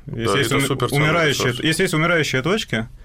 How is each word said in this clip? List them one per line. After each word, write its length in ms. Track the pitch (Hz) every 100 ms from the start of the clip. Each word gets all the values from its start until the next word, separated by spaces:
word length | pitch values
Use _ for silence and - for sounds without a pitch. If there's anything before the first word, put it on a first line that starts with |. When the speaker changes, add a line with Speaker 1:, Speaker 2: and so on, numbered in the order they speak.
| -
Speaker 1:
Да, 160 | -
Speaker 2:
Если 160 | 113 131
есть 140 | 120
Speaker 1:
это 40 | 135
Speaker 2:
ум-, 60 | 135
Speaker 1:
супер 220 | 131 120
ценный 140 | 143
Speaker 2:
умирающие, 440 | 151 170 156 127 127
Speaker 1:
ресурс. 160 | 120 156
Speaker 2:
если 160 | 156
есть 100 | 190
умирающие 480 | 156 170 170 143 131
точки, 460 | 143 214 - 117 113 -